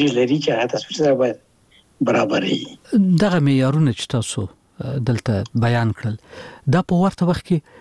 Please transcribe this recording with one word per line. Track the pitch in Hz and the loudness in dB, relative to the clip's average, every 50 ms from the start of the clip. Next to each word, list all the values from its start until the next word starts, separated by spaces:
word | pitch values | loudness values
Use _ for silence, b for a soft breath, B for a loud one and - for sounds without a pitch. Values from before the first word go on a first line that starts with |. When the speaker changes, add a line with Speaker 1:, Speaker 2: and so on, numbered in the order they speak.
| 147 | 2
Speaker 1:
یې | 143 120 | 2 2
لري | 123 127 123 147 156 | 0 0 2 0 0
چې | - 156 | 0 -2
هغه | 120 110 123 | 0 0 -2
تصویر | 120 - - - - - | -2 -4 -6 -8 -8 -4
سره | 165 151 143 131 | 0 2 2 2
باید | 123 131 120 107 - _ _ _ _ _ _ b b b _ _ - | 2 2 -2 -2 -6 _ _ _ _ _ _ b b b _ _ -4
برابر | - 110 104 101 - - 104 101 95 | -2 0 0 0 0 0 0 -2 -2
وي. | 92 - - - - - - _ - - | -2 -4 -4 -6 -12 -18 -20 _ -2 0
Speaker 2:
دغه | 208 196 185 175 160 208 196 180 165 | 2 4 4 4 4 4 2 2 2
معیارونه | 143 143 135 131 131 131 143 156 160 131 | 2 2 2 2 2 2 2 2 2 2
چې | 107 - - | 0 -2 -6
تاسو، | - - 117 107 - - 113 98 - - _ _ _ _ - | -4 -2 -4 -2 -4 -6 -6 -8 -8 -10 _ _ _ _ -12
آه، | 123 123 135 | -8 -6 -6
دلته | 135 113 131 117 107 - 127 107 95 95 - - | -4 -2 -2 -2 -2 -2 -2 -2 -2 -2 -2 -2
بیان | 117 117 117 120 117 117 110 | 0 0 2 0 0 0 -2
کړل، | 104 - - 110 107 - B B B B B B B B B | -2 -4 -6 -6 -6 -8 B B B B B B B B B
دا | 139 143 180 | 0 0 0
په | - - 185 | 2 0 0
ورته | 175 190 190 - - 175 | 2 2 0 0 0 0
وخت | 175 170 - - | 0 0 -2 -2
کې | - 180 151 b b b b | -2 -2 -2 b b b b